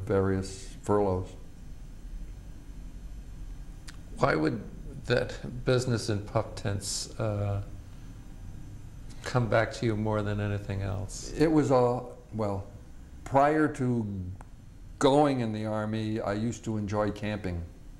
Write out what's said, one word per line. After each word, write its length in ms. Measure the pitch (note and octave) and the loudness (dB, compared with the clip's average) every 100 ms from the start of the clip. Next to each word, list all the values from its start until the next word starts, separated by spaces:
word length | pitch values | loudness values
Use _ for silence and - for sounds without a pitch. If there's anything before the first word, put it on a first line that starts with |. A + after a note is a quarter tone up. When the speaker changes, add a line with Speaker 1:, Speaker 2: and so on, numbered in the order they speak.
| F#2+ | 2
Speaker 1:
various 680 | G2 F#2+ F#2+ F#2+ - - - | 4 4 4 0 -6 -12 -6
furloughs. 480 | - G#2 G2+ F#2 F#2 - - - - - - - - - - - - - - - - - - - - - - - - - - - - - | 4 4 6 2 -2 -10 -14 -14 -12 -12 -12 -12 -10 -8 -8 -10 -12 -12 -12 -12 -10 -10 -10 -10 -12 -10 -10 -10 -10 -12 -12 -12 -10 0
Speaker 2:
Why 180 | C#3 D3+ | 2 4
would 260 | D#3 A2+ - - - - - | 2 0 -6 -10 -10 -8 2
that 280 | B2 - - - A#2+ C3 | 2 2 -6 -8 -4 2
business 440 | B2+ B2+ A2+ - | 4 4 0 2
in 100 | G2+ | -2
pup 340 | G2+ A2+ - - | 0 0 0 -4
tents, 640 | G#2 G2+ - - - - | -2 -2 -2 -6 -6 -2
uh, 420 | A2+ G#2 G2+ G2+ - - - - - - - - - - - - - - - - | -2 0 0 0 -2 -10 -12 -12 -12 -12 -14 -12 -10 -10 -12 -12 -12 -12 -12 -8
come 240 | - B2+ A2+ | 0 2 4
back 240 | A2+ A2 | 4 4
to 120 | - A#2+ | 0 0
you 100 | G#2+ | 2
more 260 | G#2+ G#2+ | 2 2
than 180 | G#2 G#2 | 2 0
anything 420 | G#2 G2+ G2+ G2 | 0 0 -2 -2
else? 520 | G2 G2 G2 - - - | -2 -2 -4 -8 -6 2
Speaker 1:
It 140 | D#3 | 6
was 200 | D#3 B2+ | 6 6
a, 300 | C3 B2 B2 - - - | 6 6 2 -4 -14 -8
well, 320 | A2 G#2 G2 - - - - - - | -2 0 -2 -4 -12 -14 -16 -14 -14
prior 440 | - C#3 D3 D#3 D3+ D3+ | 2 6 8 6 4 2
to 320 | B2+ A#2+ G#2 G2 F2+ F#2 - - - - - - | 2 2 0 -4 -6 -8 -12 -16 -18 -16 -12 2
going 400 | C3+ C#3+ D3 C3 | 6 8 6 4
in 120 | A2+ | 0
the 120 | G#2+ G#2+ | 0 0
Army, 560 | G#2+ G#2+ A2 G#2+ A2 | 0 0 0 0 0
I 120 | - | 0
used 300 | G#2 A#2 A2+ - | 0 0 -2 -2
to 120 | A2 | -2
enjoy 340 | G2+ G#2+ G#2+ | 0 2 2
camping 520 | G2 G#2 G#2 F#2 F2 E2+ - - - | 0 -2 -2 -2 -4 -4 -12 -14 -14